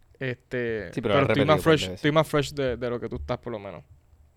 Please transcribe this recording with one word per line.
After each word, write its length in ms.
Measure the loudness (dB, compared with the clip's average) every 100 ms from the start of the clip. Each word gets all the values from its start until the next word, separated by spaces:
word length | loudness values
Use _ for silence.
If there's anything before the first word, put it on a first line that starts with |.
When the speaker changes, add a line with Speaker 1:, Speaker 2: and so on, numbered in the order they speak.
| _ -10
Speaker 1:
este, 760 | -8 -8 -6 -4 -2 -4 -6
Speaker 2:
Sí, 80 | -4
pero 140 | 2 4
Speaker 1:
pero 0 |
Speaker 2:
la 40 |
he 140 | 4
Speaker 1:
estoy 120 | 4 4
más 20 |
Speaker 2:
repetido 0 |
par 100 | 4
de 60 |
Speaker 1:
fresh, 180 | 4 4
Speaker 2:
veces. 140 | 2 -2
Speaker 1:
estoy 160 | 0
más 140 | 2 2
fresh 260 | 0 -2
de, 240 | -2 -4 -2
de 120 | -4
lo 100 | -4
que 100 | -6
tú 80 | -6
estás, 200 | -6 -8
por 140 | -8
lo 80 | -10
menos. 240 | -10 -14 -18 -20 _ _ _